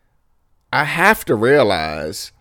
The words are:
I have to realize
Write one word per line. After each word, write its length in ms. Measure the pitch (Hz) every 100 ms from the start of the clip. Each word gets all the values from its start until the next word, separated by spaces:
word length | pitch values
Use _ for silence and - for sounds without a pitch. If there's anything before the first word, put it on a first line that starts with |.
| _ _ _ _ _ _ _
I 120 | 131
have 420 | 147 156 190 220 -
to 100 | 117
realize 960 | 117 143 110 90 78 78 76 101 - _